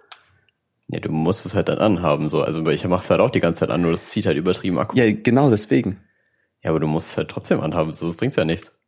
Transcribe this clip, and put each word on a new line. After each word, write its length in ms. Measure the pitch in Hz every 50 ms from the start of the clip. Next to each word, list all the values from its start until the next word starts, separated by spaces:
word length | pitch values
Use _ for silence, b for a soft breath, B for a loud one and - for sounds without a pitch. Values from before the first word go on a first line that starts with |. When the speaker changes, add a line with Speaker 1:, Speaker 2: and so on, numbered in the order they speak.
| b b b b b b b b b b b _ _ _ _ _ _
Speaker 1:
Ja, 140 | - - -
du 100 | - -
musst 340 | 78 78 78 85 101 - -
es 80 | 92 98
halt 140 | 92 -
dann 120 | - - -
anhaben, 500 | 98 110 98 85 87 78 - 76 76 76
so. 120 | 82 76 -
Also 220 | - 78 80 80 80
ich 160 | 73 73 -
mach's 240 | 87 90 - - -
halt 100 | - -
auch 100 | 104 -
die 120 | - 87
ganze 200 | 87 85 87 -
Zeit 100 | - -
an, 100 | 64 87
nur 100 | 87 82
das 180 | 82 - - -
zieht 160 | - 110 98
halt 120 | - 76
übertrieben 420 | 73 87 92 90 - - 95 87 67
Akku. 160 | - - -
Speaker 2:
Ja, 140 | - 120 107
genau 380 | 104 - - 123 117 127 147 135
deswegen. 480 | 110 104 - - 135 131 113 98 92 - - _ _ _ _ _ _ _ _ _ _ _ -
Speaker 1:
Ja, 60 | 80
aber 100 | 80 78
du 80 | 78
musst 240 | 78 78 80 - -
es 60 | -
halt 120 | - 80 -
trotzdem 300 | - - - - 170 120
anhaben, 320 | - 78 73 85 80 80
so, 160 | 76 - 85
das 80 | 85 85
bringt's 220 | - 117 135 -
ja 80 | - 87
nichts. 260 | 80 82 - - - _ _ _